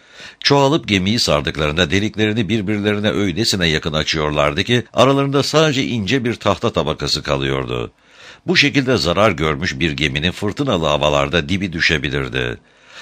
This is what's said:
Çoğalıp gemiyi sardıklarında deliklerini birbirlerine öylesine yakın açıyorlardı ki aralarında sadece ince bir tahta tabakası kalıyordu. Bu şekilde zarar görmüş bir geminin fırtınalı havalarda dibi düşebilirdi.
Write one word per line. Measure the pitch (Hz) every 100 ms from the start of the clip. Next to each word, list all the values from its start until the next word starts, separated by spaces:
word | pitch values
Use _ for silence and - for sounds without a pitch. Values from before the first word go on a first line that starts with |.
| _ - - -
Çoğalıp | - 139 139 156 117
gemiyi | 98 92 117
sardıklarında | - 73 76 73 76 78 85
deliklerini | 98 104 101 107 110 92
birbirlerine | 113 95 104 104 104 104
öylesine | 78 101 78 113 98 85
yakın | 78 82
açıyorlardı | 78 76 82 76 73 73 73
ki | 101 120 -
aralarında | - 131 139 139 143
sadece | - 151 156 131
ince | - 117 95 131
bir | 120
tahta | 107 107 95 113
tabakası | 87 73 76 71 76
kalıyordu. | 73 69 67 67 62 60 57 - _ - - - -
Bu | 180
şekilde | 139 139 127 120
zarar | 87 87 107
görmüş | 85 80 71 90 67
bir | 82
geminin | 71 76 69 87
fırtınalı | - 104 95 139 92 78
havalarda | 73 76 71 71 85 71
dibi | 95 95
düşebilirdi. | 80 - 78 69 71 65 62 62 57 _ _ - -